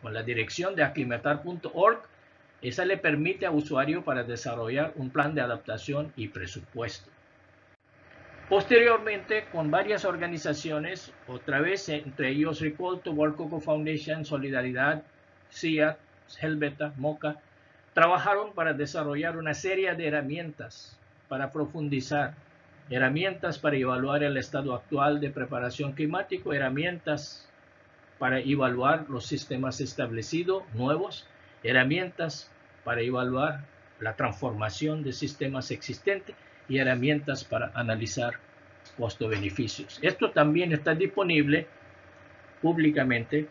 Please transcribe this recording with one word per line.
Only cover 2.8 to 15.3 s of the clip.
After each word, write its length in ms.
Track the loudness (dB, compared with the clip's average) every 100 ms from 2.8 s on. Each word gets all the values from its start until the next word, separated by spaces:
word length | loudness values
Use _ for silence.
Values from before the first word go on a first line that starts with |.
| 0
le 120 | 2
permite 480 | 2 2 2 0 2
a 60 |
usuario 520 | 0 2 2 2 0
para 200 | 0 -2
desarrollar 680 | -2 -4 -4 -4 -2 -2 -2 -4
un 120 | -4
plan 240 | 0 0
de 80 | 0
adaptación 680 | -2 -4 -6 -8 -4 -4 -4 -8
y 100 | -10
presupuesto. 840 | -8 -10 -12 -12 -8 -8 -8 -16 -20 _ _ _ -20 _ _ _ -20 -20 -20 -20 -20 2
Posteriormente, 960 | 2 8 8 8 6 2 -6 -2 -2 -2
con 200 | -2 2
varias 320 | 2 2 0
organizaciones, 1080 | 0 -2 -4 -4 -4 -4 -2 -4 -4 -8 -12 -20 -12
otra 320 | -10 -2 2
vez, 260 | 2 0 -2
entre 400 | -6 -6 -4 0
ellos 300 | 2 0 0
Recolto, 540 | -2 -2 -4 -4 -4
World 240 | 2 2 0
Cocoa 240 | -4 -4
Foundation, 640 | 0 0 0 -2 -4 -6 -2
Solidaridad, 760 | -4 -2 -2 -2 2 2 2 -4 _ _